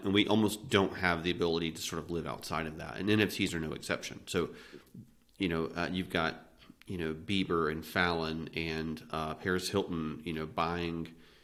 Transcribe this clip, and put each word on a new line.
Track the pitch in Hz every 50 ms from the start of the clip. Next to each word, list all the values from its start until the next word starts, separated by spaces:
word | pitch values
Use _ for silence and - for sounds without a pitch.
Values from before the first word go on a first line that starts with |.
| -
and | 101 95
we | 104 104
almost | - 104 110 107 101 110 - - -
don't | - 101 98 90 -
have | - 92 90 85 82
the | 82 90
ability | 85 - 87 85 82 82 85 80
to | 80 -
sort | - - 87 82
of | 76 -
live | 85 82 76
outside | 71 62 - - - - 76 80
of | 78 78 80
that. | 78 78 58
And | - 92 104
N | 107 107
F | 107 92 -
Ts | - 101 87
are | 87 82
no | 78 78
exception. | 76 - - - 85 - - - - - -
So, | - - 92 80 - - - - - - 71 - - - - - - - - _ _ _
you | - 98 87
know, | 82 82 80 78 -
uh, | 85 85 76
you've | 90 92 90 -
got | - 90 80 80 - - - - - - - - - - - -
you | 101 87
know, | 80 80 78
Bieber | 78 92 104 101 95 90 85 90 82 80 76
and | 78 80 80
Fallon | - - 95 90 87 85 82 80 80 80 82 78 71 -
and, | 85 80 82 78 80 80 80 80 78 - -
uh, | - 80 78 78 78
Paris | - - 98 92 92 90 -
Hilton, | - 101 95 - 90 82 80 78 73 78 76
you | 85
know, | 80 78 78
buying | 78 78 - 85 85 87 87 85 85 85 85 82 80 - - - - - -